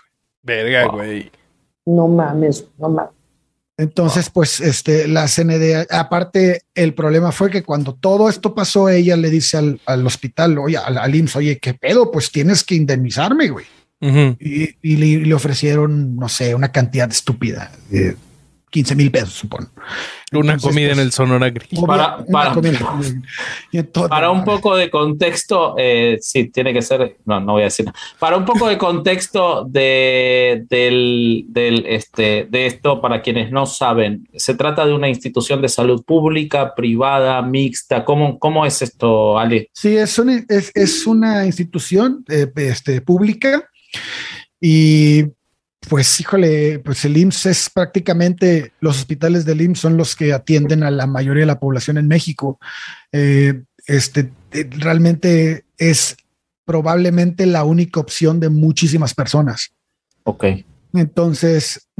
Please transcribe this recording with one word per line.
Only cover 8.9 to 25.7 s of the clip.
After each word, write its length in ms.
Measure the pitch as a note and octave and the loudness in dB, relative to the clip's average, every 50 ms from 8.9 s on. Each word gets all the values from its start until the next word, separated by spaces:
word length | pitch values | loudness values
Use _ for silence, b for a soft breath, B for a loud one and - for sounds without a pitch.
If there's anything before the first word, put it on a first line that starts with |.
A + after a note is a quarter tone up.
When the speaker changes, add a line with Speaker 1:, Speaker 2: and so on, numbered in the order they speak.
| F#3 F3+ F3 F3 F3 E3 | 4 4 4 4 2 2
Speaker 4:
le 120 | E3 D#3+ | 2 2
dice 280 | D#3 D#3+ D3 - - D#3 | 0 0 0 0 0 0
al, 240 | D3+ D3 C#3 - - | 0 0 -2 -4 -4
al 220 | - C3 B2+ B2+ B2 | -4 -2 0 0 -2
hospital, 500 | - - - B2+ - - D#3+ E3+ D#3 C#3+ | -2 -4 -10 -10 -4 0 0 2 2 0
oye, 200 | C#3 D3+ E3 C#3 | 0 -2 -4 -4
al, 200 | - - C3 B2 | -4 -4 -4 -2
al 160 | G#2+ C3 C#3 | -2 0 2
imss, 220 | D#3+ D#3+ C3+ - | 2 0 0 0
"Oye, 240 | D3 D3 D3 C#3+ C3+ | -2 -2 -2 -2 -2
¿qué 140 | - B2+ B2+ | -4 -6 -6
pedo? 360 | - - C3+ F#3+ B3 A#3+ A#3 | -4 -2 2 4 4 2 2
Pues 220 | A#3 D#3 - - | 0 -4 -4 -2
tienes 320 | - D3+ C#3+ F3 G3+ - - | -4 0 2 2 2 2 0
que 120 | - F#3 | 0 0
indemnizarme, 760 | E3 D#3 C#3 C#3 B2+ B2+ B2 A2 C3 D3+ G3 C4 D#4+ D#4 F#3+ | 0 2 0 0 0 -2 -2 -2 -2 -2 0 2 0 0 0
güey." 160 | C3 F2 - - _ _ _ _ _ _ | -2 -6 -12 -18 _ _ _ _ _ _
Speaker 1:
Ujú. 360 | D#3 C#3 C3+ D3 D3 C3+ B2 A#2+ | -2 2 4 4 4 4 2 -2
Speaker 4:
Y, 380 | - D3+ C#3+ D3 D#3 D#3 - _ | -6 -6 -4 -4 -4 -4 -6 _
y 140 | - D#3+ D3+ | -2 0 2
le, 300 | D3 D#3 D#3 D3+ D#3 D#3 | 4 4 4 4 2 2
le 80 | D#3 D#3 | 2 2
ofrecieron, 840 | C#3+ - D3+ C#3 - - D3 D3 D3+ D3+ D3+ D3+ D3 C#3+ C3 B2 | 2 0 -2 -2 -2 0 0 2 2 2 2 0 -2 -2 -4 -4
no 140 | A#2+ B2+ A#2 | -6 -6 -6
sé, 260 | - - B2+ A#2+ A#2+ | -4 -4 -2 -2 0
una 160 | B2 C3+ B2+ | 0 -2 0
cantidad 400 | - C#3+ B2 A#2 B2+ C3 B2 A#2 | 0 0 0 0 0 -2 -2 -2
estúpida, 580 | - - - - B2 - A#2 A2+ - - G2 - - - - - | -2 -4 -2 -2 -4 -2 -4 -6 -6 -6 -10 -14 -18 -20 -14 -4
de 260 | G2+ - F#2+ F#2 - - - - _ _ _ _ _ _ _ _ | -2 0 0 0 -2 -6 -16 -20 _ _ _ _ _ _ _ _
quince 260 | - D#3+ C3+ - C#3+ | -2 -2 0 0 2
mil 160 | C#3+ C#3+ C#3 | 2 2 2
pesos, 220 | - C3+ A2+ F#2 - | 2 0 -2 -2 -10
supongo. 340 | - - G#2 - - - - _ B B B B B B B B B B B | -12 -12 -12 -10 -12 -12 -14 _ B B B B B B B B B B B
Speaker 1:
Una 220 | - D3+ D3 D3 D3+ | -2 0 2 2 0
Speaker 4:
Entonces, 160 | C#3+ B2+ C#3+ | 0 0 0
Speaker 1:
comida 180 | D3 D3 D3 C#3+ | 2 2 2 2
en 20 | C#3+ | 2
Speaker 4:
pues, 120 | C#3 C3+ | 0 0
Speaker 1:
el 60 | B2+ | 0
Sonora 380 | - - C3 B2+ B2+ B2 B2+ B2+ | 0 0 0 2 2 2 2 0
Grill. 180 | A#2+ A#2 - - - | -2 -4 -10 -8 -4
Speaker 4:
obvio, 120 | F3 E3+ D#3+ | -2 0 0
Speaker 2:
Para, 280 | D3 D3 D3+ E3 - - | 2 2 0 0 -2 -8
Speaker 4:
una 80 | - - | -4 -2
Speaker 2:
para. 220 | - D3 D3 C3+ C3 | 0 0 2 0 0
Speaker 4:
comida. 260 | E3 D#3+ E3 D3+ B2 - - D3 C#3+ C#3+ C3+ B2+ C3 B2+ B B B B B B B B B - | 0 0 0 0 0 -4 -4 -4 -6 -6 -6 -6 -8 -12 B B B B B B B B B -6
Y 40 | E3+ | -6
entonces, 300 | D#3+ D#3+ - E3+ F3 E3+ | -6 -4 -4 -2 -2 0
Speaker 2:
Para 220 | D3+ D3+ D#3+ F3 | 0 0 2 2
un 60 | F#3 F#3+ | 0 0
Speaker 4:
no, 80 | F#3 | 0
Speaker 2:
poco 320 | G3+ G#3 G3 - G#3+ F#3+ F#3 | 0 -2 0 0 2 2 2
de 120 | F3+ - | 0 0
contexto, 840 | - D3 D3+ D3+ D3+ D3+ F3+ E3+ E3+ E3+ - - G#3 F3+ E3 C#3+ | 0 -2 -2 -2 -2 -2 -2 -2 -2 -4 -4 -2 0 0 0 0